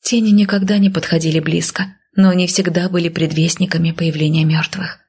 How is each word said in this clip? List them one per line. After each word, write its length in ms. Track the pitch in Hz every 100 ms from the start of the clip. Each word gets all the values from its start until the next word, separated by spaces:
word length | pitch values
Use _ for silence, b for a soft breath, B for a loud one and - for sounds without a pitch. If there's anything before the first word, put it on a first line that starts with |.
Тени 300 | - 240 220
никогда 480 | 208 202 202 190 208
не 100 | 196
подходили 500 | 190 - 165 160 160
близко, 560 | 156 165 165 - 190 - _ -
но 140 | 190
они 180 | 180 175
всегда 420 | - 185 170 185
были 200 | 180 165
предвестниками 800 | 165 160 156 165 - 185 165 165
появления 540 | 165 165 151 151 160 160
мертвых. 540 | 160 160 190 180 -